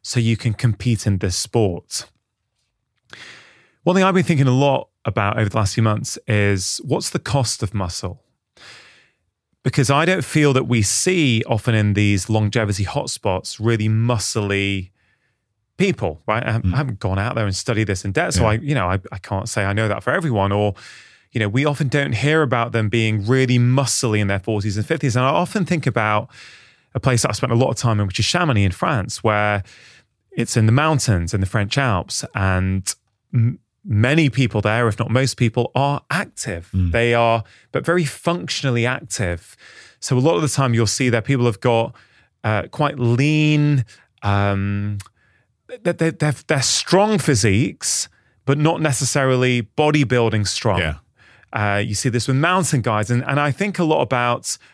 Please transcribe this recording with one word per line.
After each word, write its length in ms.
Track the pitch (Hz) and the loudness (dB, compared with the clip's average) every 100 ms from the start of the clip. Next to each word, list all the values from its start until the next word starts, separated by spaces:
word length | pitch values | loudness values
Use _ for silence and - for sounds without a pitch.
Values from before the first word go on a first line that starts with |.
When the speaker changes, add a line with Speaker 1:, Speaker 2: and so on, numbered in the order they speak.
Speaker 1:
so 180 | - 123 | -6 0
you 160 | 113 113 | 0 0
can 160 | 120 | -2
compete 540 | 101 117 - 123 110 104 | 0 -2 0 -2 0 0
in 120 | 95 | 0
this 160 | 95 - | -2 -4
sport. 680 | - 120 101 87 - - - _ _ _ _ _ _ _ _ _ _ - - - - _ _ _ | -2 0 0 -2 -10 -12 -12 _ _ _ _ _ _ _ _ _ _ -20 -20 -20 -20 _ _ _
One 120 | 170 185 | 0 4
thing 80 | |
I've 100 | 190 | 4
been 100 | 185 | 2
thinking 240 | 165 151 135 | 2 2 4
a 40 | |
lot 380 | 127 143 131 - _ - | 4 2 0 -4 _ -4
about 340 | 107 101 113 | -2 0 0
over 100 | 104 | 0
the 60 | 110 | 0
last 160 | 101 | -2
few 100 | - | 2
months 360 | 110 107 - - - | 0 0 -6 -10 -2
is, 540 | 104 101 95 - - | 0 2 0 -2 -8
what's 260 | 131 156 - | -4 -4 -4
the 100 | 165 | -6
cost 440 | - 143 123 - | -2 -2 -2 -4
of 100 | 104 | -6
muscle? 480 | 101 90 - 90 - _ _ _ _ - - - - _ _ _ _ _ _ | -4 -6 -6 -10 -12 _ _ _ _ -20 -20 -20 -20 _ _ _ _ _ _
Because 260 | 143 - 135 | -2 0 2
I 160 | 139 165 | 2 2
don't 180 | 185 | 0
feel 300 | - 156 147 | 0 2 4
that 120 | 131 139 | 2 2
we 160 | 120 | 0
see 600 | 101 - 185 185 143 113 - | 0 0 0 2 2 2 0
often 260 | 113 - | -2 0
in 200 | 110 104 | 0 2
these 360 | 101 104 101 - | 2 2 0 0
longevity 540 | 107 104 117 104 95 | 0 0 0 0 -2
hotspots 720 | 92 143 - - 104 92 - - | -4 -4 -6 -6 -4 -4 -6 -4
really 280 | 110 113 107 | -2 0 0
muscly 1040 | 110 120 117 - 117 101 98 98 98 90 _ _ _ _ _ _ _ _ - | 0 0 -2 -2 -4 -2 0 0 -2 -6 _ _ _ _ _ _ _ _ -2
people, 440 | 190 - 92 78 - | -2 0 -4 -6 -4
right? 180 | 110 - | -2 0
I, 140 | 113 | -2
Speaker 2:
Mm. 140 | 95 | 0
Speaker 1:
I 40 | 104 | 0
haven't 220 | 139 101 | -2 -4
gone 200 | 95 95 | -4 -2
out 160 | 110 117 | -2 -2
there 100 | 104 | -2
and 100 | 92 | -4
studied 300 | - 110 104 | -2 -2 -2
this 180 | 95 | -4
in 80 | 98 | -4
depth, 220 | 95 180 | -2 -2
so 100 | 90 | 0
Speaker 2:
Yeah. 60 | 110 | 2
Speaker 1:
I, 40 | 110 | 0
you 200 | 143 143 | 0 0
know, 140 | 90 | 0
I, 100 | 95 - | -2 -4
I 80 | 98 | -14
can't 280 | - 98 98 | -6 -6 -4
say 160 | - | -4
I 100 | 98 | -2
know 140 | 104 110 | 0 -2
that 160 | 104 | -2
for 80 | - | -2
everyone. 400 | 175 165 107 98 | -2 0 0 2
Or, 220 | 101 104 98 - - - _ _ | 2 0 -2 -14 -20 -20 _ _
you 80 | 120 | -2
know, 80 | 104 | 0
we 180 | 120 147 | 0 0
often 220 | 139 139 | 0 -2
don't 260 | 143 143 | 0 0
hear 280 | 110 143 160 | 0 2 2
about 300 | 147 123 117 | 2 0 0
them 180 | 117 107 | 0 0
being 360 | 117 110 107 101 | 2 0 0 2
really 340 | 131 127 123 | 2 4 4
muscly 600 | 120 131 131 - 120 107 | 4 2 0 -2 0 0
in 80 | 98 | 0
their 120 | 98 | -2
forties 360 | 113 107 104 101 | -2 -2 -2 -4
and 100 | 101 | -2
fifties. 300 | 160 139 117 | -2 0 0
And 80 | |
I 60 | 131 | 2
often 360 | 170 180 214 165 | 0 0 -2 -2
think 200 | 170 131 | 0 0
about 440 | 113 107 104 127 - - - - _ _ - | 0 0 0 -4 -16 -20 -20 -20 _ _ -2
a 40 | |
place 220 | - 123 | 2 2
that 80 | - | 0
I've 60 | 113 | -2
spent 160 | - | 0
a 20 | 117 | 2
lot 140 | 131 | 2
of 60 | 127 | 0
time 240 | 120 107 | 0 0
in, 80 | 98 | -2
which 120 | - | -2
is 60 | 104 | -2
Chamonix 400 | 175 165 104 95 | 0 2 2 2
in 60 | |
France, 520 | - 175 127 117 - | 0 -2 -2 -4 -2
where 400 | 113 104 104 104 - - - - _ _ _ | 0 2 2 0 -4 -16 -20 -20 _ _ _
it's 260 | - - 120 | -6 -2 2
in 80 | 110 | 4
the 60 | |
mountains 640 | 127 156 151 - 90 85 | 4 2 0 2 0 0
in 80 | 101 | -2
the 60 | 95 | -2
French 300 | 110 101 143 | -2 -2 0
Alps, 480 | 135 95 - - - | 0 0 -2 -8 -6
and 640 | 101 95 92 92 95 - - _ _ - | -2 0 0 0 -2 -4 -10 _ _ -4
m-, 280 | 123 117 - _ _ 202 | 0 0 -2 _ _ -2
many 440 | 104 123 160 147 | 2 4 4 2
people 320 | 135 123 107 | 2 0 0
there, 260 | 107 113 117 | 0 2 0
if 100 | 101 | -2
not 140 | 113 | -2
most 260 | 120 135 - | 0 0 0
people, 340 | 120 123 120 131 | 0 0 -2 0
are 260 | 139 143 - | 0 -2 -4
active. 640 | 175 - - - 85 85 | -6 -6 -10 -10 -10 -4
Speaker 2:
Mm. 180 | 98 90 | -2 0
Speaker 1:
They 220 | 117 117 | 2 2
are, 300 | 117 117 113 - - _ | 4 2 2 -2 -18 _
but 140 | - 147 | -4 0
very 180 | 180 | 0
functionally 840 | 151 - 175 175 175 - 139 120 117 | -2 -4 -4 -4 -4 -4 -2 0 0
active. 680 | 131 156 - 92 85 - - - - - - | -4 -6 -4 -4 -4 -10 -20 -20 -20 -20 -12
So 180 | - 127 | -2 2
a 20 | |
lot 180 | 147 170 | 2 2
of 40 | |
the 60 | 151 | 0
time 260 | - 131 | 0 0
you'll 140 | 113 107 | 2 0
see 220 | - 127 | 0 0
that 140 | 113 | 0
people 220 | - 135 120 | 0 0 0
have 140 | - | 0
got, 340 | 127 117 117 - _ _ _ _ | 0 2 0 -8 _ _ _ _
uh, 200 | 113 104 | -2 -2
quite 340 | - - 147 127 | -4 -2 -2 0
lean, 880 | 117 120 147 156 151 151 147 143 117 - _ - | 0 2 2 2 2 4 2 2 -2 -10 _ -8
um, 720 | 101 101 101 98 98 101 104 101 - _ _ _ _ _ - - | -2 0 0 -2 -2 -4 -4 -6 -10 _ _ _ _ _ -20 -6
they're, 100 | - | -4
they're, 180 | 170 165 | 0 -2
they're, 240 | - 151 131 - | 0 -2 -2 -2
they're 140 | 147 | 0
strong 580 | - - - 185 214 208 | 0 -2 2 2 4 2
physiques, 920 | 160 117 107 98 175 - - - - _ _ _ - | 2 2 4 2 0 -2 -6 -4 -6 _ _ _ -2
but 120 | 143 | 2
not 240 | 151 170 | 2 2
necessarily 800 | 156 131 131 147 135 127 127 123 110 - | 0 0 -2 0 2 2 2 0 -2 0
bodybuilding 680 | 151 151 117 123 113 107 98 | 2 4 2 2 2 0 -2
strong. 320 | - 113 95 | -2 0 0
Speaker 2:
Yeah. 160 | 80 76 _ _ - - - | 0 -4 _ _ -20 -20 -10
Speaker 1:
Uh, 240 | - 104 101 | -4 -2 -2
you 180 | 101 101 | -2 -2
see 140 | 131 | -2
this 180 | 117 123 | -2 0
with 100 | 131 | 0
mountain 440 | 165 185 170 139 | 2 0 0 0
guys. 280 | 113 107 101 | 0 -2 0
And, 140 | 120 139 | -2 0
and 140 | 139 | 0
I 120 | 147 | -2
think 280 | 135 202 185 | -2 -4 -2
a 40 | |
lot 180 | 165 156 | 0 0
about, 560 | 123 123 120 120 - - _ | 0 0 0 -2 -6 -10 _